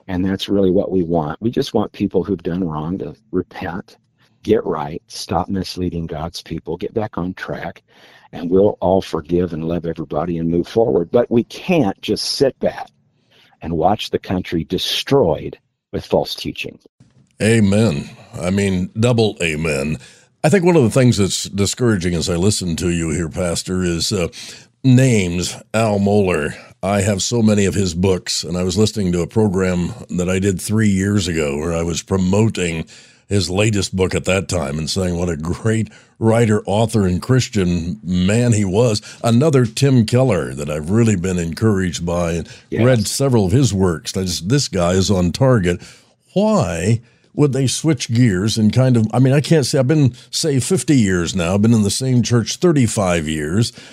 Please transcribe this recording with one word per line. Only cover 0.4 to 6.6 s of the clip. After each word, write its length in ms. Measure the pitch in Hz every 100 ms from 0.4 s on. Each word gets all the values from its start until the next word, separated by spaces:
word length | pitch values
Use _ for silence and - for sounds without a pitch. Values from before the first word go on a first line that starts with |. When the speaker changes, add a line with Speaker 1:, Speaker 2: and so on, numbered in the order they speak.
| -
Speaker 1:
really 220 | 98 92
what 220 | 85 -
we 120 | 92
want. 380 | 82 85 76 80
We 80 | 113
just 240 | 147 139
want 180 | 113 101
people 320 | - 101 95
who've 200 | 95 92
done 200 | 90 90
wrong 340 | 87 76 78 92
to 160 | 76 73 _
repent, 640 | 90 - - 95 95 - - _ _ _ _
get 200 | - 107
right, 380 | 95 78 73 80 _
stop 420 | - - 87 92
misleading 560 | 98 87 87 90 85 82
God's 360 | 80 82 -
people, 340 | - 82